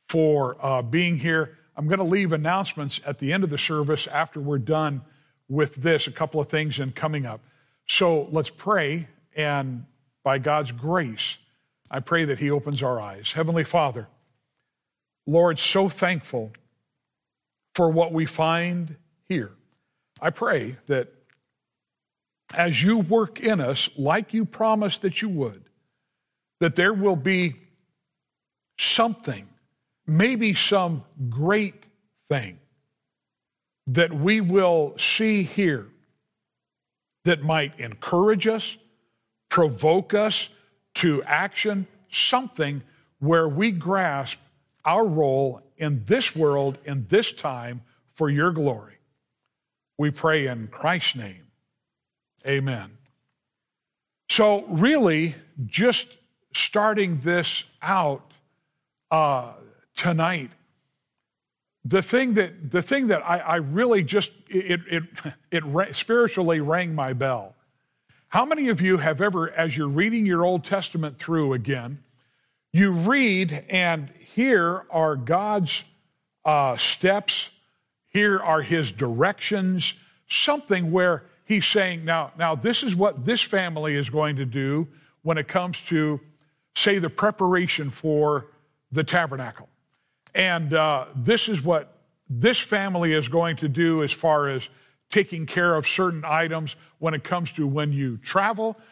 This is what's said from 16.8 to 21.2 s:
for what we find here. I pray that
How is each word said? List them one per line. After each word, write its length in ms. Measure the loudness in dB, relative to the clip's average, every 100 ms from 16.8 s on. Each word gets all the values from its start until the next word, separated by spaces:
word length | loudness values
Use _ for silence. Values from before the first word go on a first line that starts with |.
| _ _ _ _ _ _ _ _ _
for 160 | 0 2
what 220 | 4 2
we 140 | 0 -2
find 680 | 0 0 0 -2 -4 -6 -12 _ _ -6
here. 220 | -6 -6 -12 _ _ _ _ _ _
I 120 | -4
pray 460 | -2 0 0 -2 -10 -2
that 260 | -2 -2 _